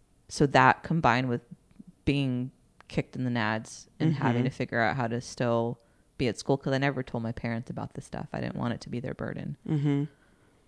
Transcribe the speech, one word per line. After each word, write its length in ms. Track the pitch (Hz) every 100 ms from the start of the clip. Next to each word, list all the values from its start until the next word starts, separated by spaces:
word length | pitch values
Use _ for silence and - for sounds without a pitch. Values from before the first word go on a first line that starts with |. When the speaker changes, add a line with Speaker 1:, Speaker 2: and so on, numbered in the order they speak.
| _ _ _
Speaker 1:
so 180 | - 143
that 360 | 131 131 -
combined 460 | - 170 143 117 131
with 120 | 120 - - _ - - -
being 460 | - 143 135 123 127 - _ _ -
kicked 280 | - - -
in 80 |
the 60 | 127
nads 580 | 120 107 110 - - - _
and 160 | 156
having 280 | 143 123 120
Speaker 2:
Mm-hmm. 80 | 131
Speaker 1:
to 40 |
figure 260 | - 127 117
out 160 | 110 139
how 100 | 117
to 120 | 120
still 580 | - - 123 117 117 123 _ _ _ _
be 100 | 127
at 100 | 101
school, 180 | - 135
'cause 160 | -
I 60 | 135
never 240 | 143 131
told 200 | 131 120
my 100 | 113
parents 380 | 117 120 113 117
about 240 | 117 110
this 100 | -
stuff. 240 | - - -
I 80 | -
didn't 160 | 123 135
want 180 | 120
it 60 | 113
to 60 | -
be 100 | 123
their 140 | 120
burden. 420 | - - - - 147 -
Speaker 2:
Mm-hmm. 360 | 156 147 143 147 - _ _ _ _